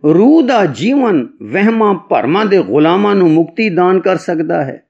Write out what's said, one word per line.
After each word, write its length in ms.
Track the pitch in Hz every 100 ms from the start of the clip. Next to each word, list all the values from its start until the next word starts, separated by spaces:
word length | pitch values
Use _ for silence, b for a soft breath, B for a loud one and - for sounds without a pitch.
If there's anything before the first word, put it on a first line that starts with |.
ਰੂਹ 380 | 151 165 233 320
ਦਾ 220 | 262 247
ਜੀਵਨ 640 | 185 117 190 285 247 170 117 _
ਵਹਿਮਾਂ 520 | 104 151 208 226 214
ਭਰਮਾਂ 520 | 185 - 123 127 180 220
ਦੇ 160 | 190
ਗੁਲਾਮਾਂ 520 | 95 127 156 185 208
ਨੂੰ 160 | 202 175
ਮੁਕਤੀ 400 | 156 165 - 220
ਦਾਨ 300 | 170 180 190
ਕਰ 160 | 190 185
ਸਕਦਾ 480 | - 165 160 170
ਹੈ 180 | 135 - _